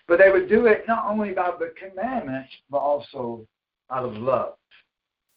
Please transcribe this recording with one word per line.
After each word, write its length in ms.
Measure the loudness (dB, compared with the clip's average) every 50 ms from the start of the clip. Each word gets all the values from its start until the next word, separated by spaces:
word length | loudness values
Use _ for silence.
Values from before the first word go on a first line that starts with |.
| _
But 140 | 0 6 6
they 100 | 8 8
would 180 | 6 4 2 4
do 180 | 2 4 6
it 180 | 4 4 2 2
not 200 | -2 -2 -2 -2 -4
only 220 | -4 -4 -4 -4 -4
by 180 | -4 -4 -4 -4 -6
the 160 | -8 -10 -10
commandments, 760 | -16 -18 -16 -10 -8 -8 -6 -6 -6 -6 -6 -10 -10 -10 -14 -20 -20 _ _
but 80 | -6 -4
also 680 | -2 0 -2 -2 -4 -10 -12 -10 -10 -10 -10 -12 -16 _ _ _ _ _ _ _ _ _
out 140 | -8 -6 -6
of 120 | -6 -8
love. 380 | -6 -2 0 0 0 0 -4 -10 _ _ _ _ _ _ _ _ _ _ _ _ _ _ _ _